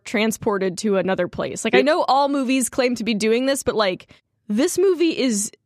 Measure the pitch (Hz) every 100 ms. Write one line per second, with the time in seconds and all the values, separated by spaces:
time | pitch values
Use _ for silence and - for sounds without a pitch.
0 | - 208 220 220 - 202 190 175 220 190
1 | 180 190 180 - - 185 226 247 262 330
2 | - 269 285 277 247 262 240 - 254 240
3 | 208 208 220 233 262 269 - 220 202 180
4 | - - _ _ - 208 330 - 392 330
5 | 330 - 254 208 202 -